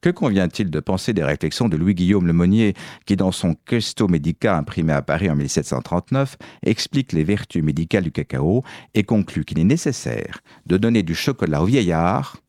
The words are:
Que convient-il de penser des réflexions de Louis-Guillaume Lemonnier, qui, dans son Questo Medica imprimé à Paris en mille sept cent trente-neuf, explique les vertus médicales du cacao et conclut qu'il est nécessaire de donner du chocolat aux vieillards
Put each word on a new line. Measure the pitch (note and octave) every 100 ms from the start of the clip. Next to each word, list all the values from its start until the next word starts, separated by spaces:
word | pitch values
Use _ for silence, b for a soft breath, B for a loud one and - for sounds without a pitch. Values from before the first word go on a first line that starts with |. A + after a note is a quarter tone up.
Que | F3
convient-il | F3+ D3 G2 F2+ - G2+
de | D#2
penser | - F#2 -
des | G2+
réflexions | C#2+ D2 D#2+ - A#2+
de | D#2
Louis-Guillaume | F2 F2+ F2+ G2+ E2+
Lemonnier, | E2+ F2 G#2+ G#2+ G2 B B
qui, | - G2
dans | F#2+
son | - F2+ D#2 -
Questo | A#2+ - - G#2
Medica | E2 D2+ D#2+ A2+ F2
imprimé | D2 - D#2+
à | C#2+
Paris | C2 D#2 F#2+
en |
mille | D2 C#2+
sept | - C#2+
cent | C2
trente-neuf, | - F2 - C3+ C#3 - B B
explique | - A2 - C#3 C3
les | E2
vertus | D#2 G2+ - F2
médicales | D2+ D2 E2 G#2
du | E2+
cacao | - D2 C2 D2+ A2+ B B B
et | A2
conclut | G2+ A2 F#2 -
qu'il | D2 -
est |
nécessaire | F2 E3 - A#2+ - A1+ - - B B -
de | F#2
donner | A2+ A2+
du | E2 E2
chocolat | - C3 F2+ D2
aux | F2
vieillards | C3 F2+ E2 E2+ A#2+ C#3+ -